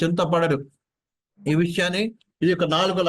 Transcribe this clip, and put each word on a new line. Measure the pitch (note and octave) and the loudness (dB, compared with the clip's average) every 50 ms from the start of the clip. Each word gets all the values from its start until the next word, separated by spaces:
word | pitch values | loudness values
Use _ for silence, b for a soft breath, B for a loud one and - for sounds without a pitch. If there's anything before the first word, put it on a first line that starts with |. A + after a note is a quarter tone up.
| E3 | 0
చింతపడడు. | E3+ E3+ F3 F3 D#3 E3+ E3+ E3+ D#3+ C#3+ C#3 - - _ _ _ _ _ _ _ _ _ _ _ _ _ _ - C#3+ | -2 0 0 0 0 2 0 2 0 0 -2 -4 -10 _ _ _ _ _ _ _ _ _ _ _ _ _ _ -4 -2
ఈ | D3+ D#3+ F3 | 0 2 0
విషయాన్ని, | F3 E3+ G3 F3+ F3+ F3 G3 A3 A3+ A3 _ _ _ _ - D#3 | 0 0 -2 -2 -2 -2 -2 -4 -4 -6 _ _ _ _ -2 0
ఇది | F3 F3+ | 0 2
ఒక | F3+ F3 D3+ D#3 | 0 0 0 2
నాలుగో | E3 F#3 F#3+ F3+ F#3 F3+ | 0 0 0 0 0 0